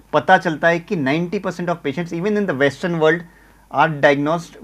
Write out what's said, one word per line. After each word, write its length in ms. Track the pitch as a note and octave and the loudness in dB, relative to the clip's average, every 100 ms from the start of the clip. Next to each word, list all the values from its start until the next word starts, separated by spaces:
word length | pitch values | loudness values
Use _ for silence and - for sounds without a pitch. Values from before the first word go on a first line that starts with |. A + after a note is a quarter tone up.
| _ | _
पता 260 | D3+ C#3 F#3 | -2 4 4
चलता 300 | F3 D3 E3+ | 4 0 0
है 120 | E3+ | 0
कि 160 | E3+ F#3+ | -2 -4
नाइंटी 440 | C3 D#3 F3 G3+ | 0 -2 -2 -4
percent 280 | F#3+ F3 F3 | -6 -6 -6
of 80 | E3+ | -4
patients, 360 | C#3+ C#3 F3 | -4 -6 -6
even 200 | E3+ F#3+ | -4 -2
in 140 | G#3 G3 | -2 -2
the 120 | C3+ | 0
Western 340 | C#3 C#3 F#3 | 0 0 -4
world, 240 | E3+ D#3 E3+ E3+ _ _ _ _ C3 | 2 2 2 -2 _ _ _ _ 0
are 140 | D#3+ | 0
diagnosed 640 | D3 D3 C#3+ C#3+ E3+ E3 - | 2 2 2 0 -2 -6 -16